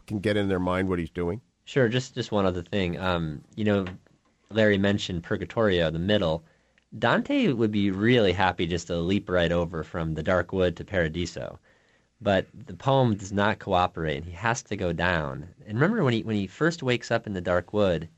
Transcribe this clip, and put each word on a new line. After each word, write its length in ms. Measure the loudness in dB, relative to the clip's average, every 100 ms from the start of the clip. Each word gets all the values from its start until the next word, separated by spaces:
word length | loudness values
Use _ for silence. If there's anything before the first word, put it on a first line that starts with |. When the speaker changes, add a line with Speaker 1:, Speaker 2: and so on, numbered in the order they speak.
| -8
Speaker 1:
can 120 | -2
get 160 | 0 0
in 140 | 2
their 100 | 0
mind 300 | 0 0 0
what 100 | -2
he's 100 | -4
doing? 300 | -4 -4 -6 -10 _
Speaker 2:
Sure. 240 | -4 0 2
Just, 280 | 2 -4 -6
just 180 | -2
one 120 | 0 2
other 180 | 0
thing. 360 | -4 -2 -2 -2
Um, 420 | -2 0 -2 -6 -12 -4
you 80 |
know, 220 | 0 0 0 -8 _ _ _ _ -6
Larry 280 | 2 4 4
mentioned 460 | 4 2 -2 -6
Purgatorio, 680 | -4 -6 -4 0 2 2 2
the 100 | 0
middle. 440 | 0 2 2 -2 -6 _ _ _ _ -4
Dante 540 | 0 0 0 0 2
would 180 | 2 0
be 200 | 2 0
really 420 | 2 4 4 4
happy 320 | 2 0 0 -2
just 220 | -2 -4
to 100 | -2
leap 320 | 0 -2 0
right 240 | 0 2
over 300 | 2 -2 -4
from 320 | -8 -6 -4 -4
the 80 |
Dark 280 | 0 0 0
Wood 240 | 0 0 -2
to 60 |
Paradiso. 760 | -4 -2 -2 -2 -6 -6 -12 -12 _ _ _ _ _ _
But 220 | 0 2 0
the 220 | -8 -16 -6
poem 400 | 0 4 4 2
does 160 | -2
not 260 | 0 0 0
cooperate, 600 | 0 2 2 0 -4 -4
and 80 | -6
he 80 |
has 280 | -4 -2 -2
to 120 | -4 -4
go 180 | -2
down. 540 | 0 0 0 -2 -8 -12 -16 -8
And 140 | 0
remember, 240 | 0 2
when 100 | 2
he, 80 | 0
when 140 | 0 -2
he 100 | -4
first 380 | -2 -2 0
wakes 260 | -2 -2 0
up 160 | -2 -2
in 80 |
the 80 | -4
Dark 320 | 0 0 0
Wood, 340 | 2 2 2 -2